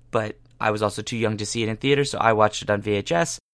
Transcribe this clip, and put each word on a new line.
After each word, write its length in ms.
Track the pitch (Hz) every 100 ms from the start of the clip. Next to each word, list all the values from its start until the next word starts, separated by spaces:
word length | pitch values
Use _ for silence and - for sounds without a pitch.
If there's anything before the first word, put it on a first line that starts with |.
| -
but 260 | 113 107 - _ -
I 100 | 110
was 100 | 107
also 220 | 104 107
too 160 | 104 117
young 180 | 110 107
to 60 |
see 180 | 104 117
it 60 | 110
in 80 | 110
theater, 280 | 135 143
so 140 | 139 -
I 140 | 113
watched 300 | 107 107 -
it 80 | -
on 100 | 104
V 120 | 107
H 200 | 101 -
S, 260 | 170 165 - _